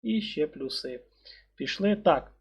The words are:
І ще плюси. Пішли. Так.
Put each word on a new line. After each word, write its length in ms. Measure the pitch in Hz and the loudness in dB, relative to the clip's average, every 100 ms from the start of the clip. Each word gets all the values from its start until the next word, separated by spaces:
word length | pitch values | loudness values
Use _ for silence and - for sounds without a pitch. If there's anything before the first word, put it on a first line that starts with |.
І 180 | 113 110 | 0 -2
ще 260 | - - 151 | -2 -2 -4
плюси. 540 | 135 135 - 131 123 - _ - - _ _ | -2 -8 -6 -8 -12 -16 _ -20 -20 _ _
Пішли. 400 | 135 - 196 208 | -6 0 2 4
Так. 360 | 196 143 - _ | 4 4 2 _